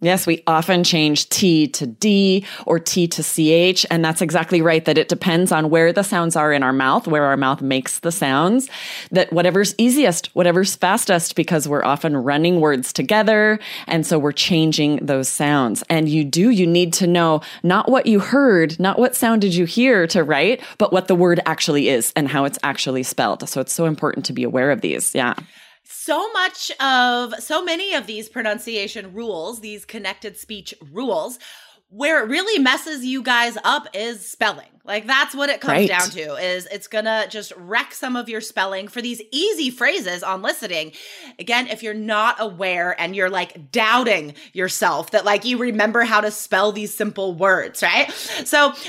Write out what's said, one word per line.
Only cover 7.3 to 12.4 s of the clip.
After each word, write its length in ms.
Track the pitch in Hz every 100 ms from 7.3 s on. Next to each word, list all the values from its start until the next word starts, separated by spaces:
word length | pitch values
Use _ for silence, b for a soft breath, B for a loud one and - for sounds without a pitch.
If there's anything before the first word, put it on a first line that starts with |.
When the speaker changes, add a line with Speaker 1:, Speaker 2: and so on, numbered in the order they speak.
| 139
Speaker 1:
mouth 260 | 135 139
makes 380 | 135 131 - -
the 100 | 170
sounds, 560 | 170 143 135 165 247 262 B B B B
that 220 | 180 -
whatever's 420 | 165 175 180 202 -
easiest, 500 | 240 262 214 170 -
whatever's 460 | - 175 170 190
fastest, 600 | - 180 214 - 175 - -
because 320 | 160 165 147
we're 160 | 143
often 320 | - 139 160 143
running 460 | 123 143